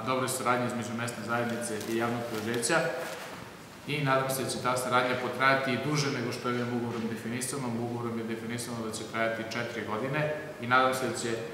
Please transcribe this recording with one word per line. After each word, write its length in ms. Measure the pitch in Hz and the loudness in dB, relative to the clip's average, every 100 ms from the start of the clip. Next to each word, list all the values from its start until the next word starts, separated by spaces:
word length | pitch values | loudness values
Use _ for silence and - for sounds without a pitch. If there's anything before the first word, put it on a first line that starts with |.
| 117 | 0
dobroj 220 | 127 123 | 0 0
saradnji 380 | - 120 123 120 | 0 2 2 2
između 280 | 117 113 113 | -2 -2 -2
mesne 260 | 120 113 107 | -4 -4 -2
zajednice 520 | 120 117 110 107 107 110 | 0 0 -2 -2 -4 0
i 40 | 113 | 0
javnog 240 | 117 120 - | 0 0 -2
preduzeća 480 | 110 107 120 143 165 - - - - - - - - - - - | -2 0 0 4 4 2 -2 -6 -8 -10 -10 -12 -14 -16 -12 -4
i 160 | 147 | 0
nadam 260 | 139 135 135 | 4 4 4
se 140 | 135 | 0
da 60 | 117 | -2
će 80 | 107 | 0
ta 140 | 127 127 | 2 2
saradnja 380 | - 123 123 117 | 4 4 4 0
potrajati 500 | 117 123 135 135 127 | 0 4 6 6 4
i 60 | 120 147 | 0 2
duže 220 | 151 143 | 2 2
nego 220 | 123 117 | 0 -2
što 160 | - 127 | -2 0
je 60 | |
ovim 220 | 123 120 120 | 0 0 0
ugovorom 260 | 117 113 110 | 0 -2 -2
definisano. 580 | 107 113 123 127 139 123 113 | -4 -4 -2 -2 -2 -2 -2
Ugovorom 380 | 117 117 117 113 | -2 -2 -2 -2
je 60 | |
definisano 520 | 110 113 117 120 120 117 110 | -4 -4 -4 -4 -4 -4 -4
da 60 | |
će 120 | 107 107 | -6 -4
trajati 400 | 113 113 110 107 | 0 2 0 -2
četiri 340 | 120 113 113 104 | -2 -2 -4 -2
godine 480 | 107 135 151 151 151 - - | -2 0 2 0 -2 -6 -6
i 60 | 117 | 4
nadam 280 | 127 131 | 6 6
se 140 | 120 120 | 2 0
da 80 | 110 | -2
će 200 | 117 113 - | -2 -2 -4